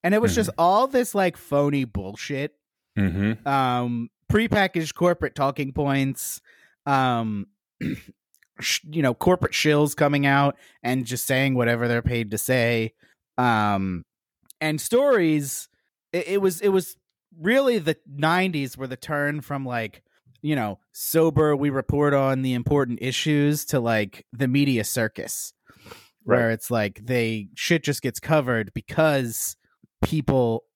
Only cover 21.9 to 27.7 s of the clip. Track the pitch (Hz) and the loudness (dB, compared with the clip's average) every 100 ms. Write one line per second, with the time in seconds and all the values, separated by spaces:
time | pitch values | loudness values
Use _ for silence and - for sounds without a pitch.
21.9 | 143 147 143 135 135 131 123 117 143 131 | 0 2 2 2 0 0 -2 0 0 0
22.9 | 120 127 120 156 147 147 151 - 143 117 | -2 -4 -4 0 2 2 0 -2 -2 2
23.9 | 110 104 - - 117 135 135 143 120 104 | 0 0 -6 -20 -4 0 2 2 2 0
24.9 | - 110 - - - - _ _ - - | -2 -2 -4 -10 -10 -12 _ _ -20 -20
25.9 | - _ _ - 123 117 113 - 120 104 | -20 _ _ 0 2 2 -2 -2 0 0
26.9 | - 110 127 113 110 101 - - | -4 -4 0 0 -2 -8 -8 0